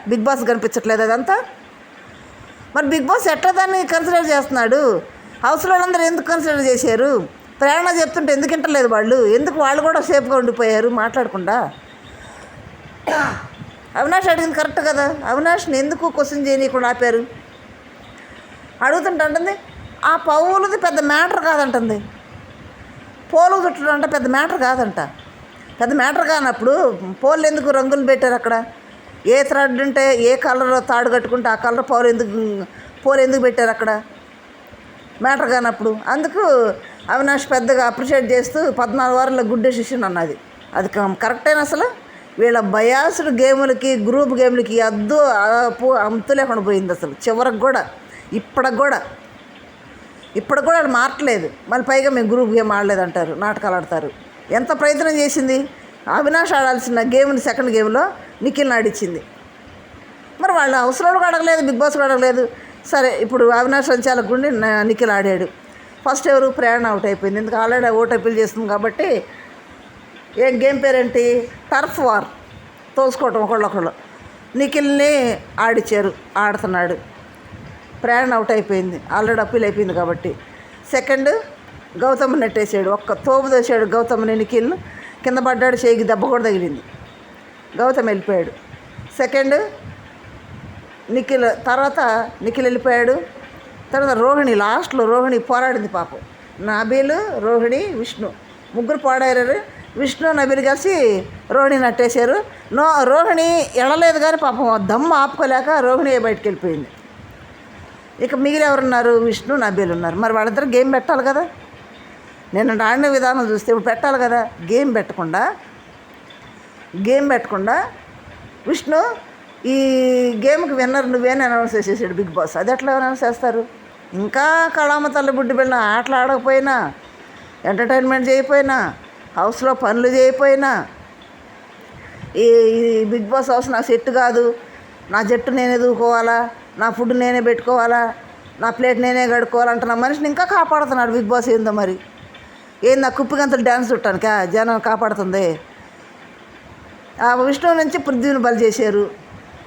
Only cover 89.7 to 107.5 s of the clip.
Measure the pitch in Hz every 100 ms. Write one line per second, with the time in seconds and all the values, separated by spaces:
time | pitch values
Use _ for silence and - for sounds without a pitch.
89.7 | - - - - - - - - - -
90.7 | - - - - 247 254 262 240 233 262
91.7 | 254 277 277 254 220 220 - 208 226 254
92.7 | 240 254 240 240 285 - - - - -
93.7 | - - 269 277 233 247 285 269 214 208
94.7 | 247 349 262 220 240 254 240 233 247 262
95.7 | 240 208 180 170 - - - - - 202
96.7 | 214 220 262 269 330 427 262 214 233 233
97.7 | 262 403 269 240 - 202 - - - -
98.7 | 208 233 302 285 254 262 254 247 330 415
99.7 | - - - 269 - 320 302 269 269 269
100.7 | 269 381 359 240 196 185 - - 262 277
101.7 | 277 247 233 240 240 240 381 427 - -
102.7 | 247 311 302 254 285 330 330 330 339 277
103.7 | 233 254 311 339 311 311 320 294 233 247
104.7 | 220 196 220 320 302 277 285 277 262 269
105.7 | 311 254 262 277 254 233 208 208 185 180
106.7 | 151 127 - - - - - -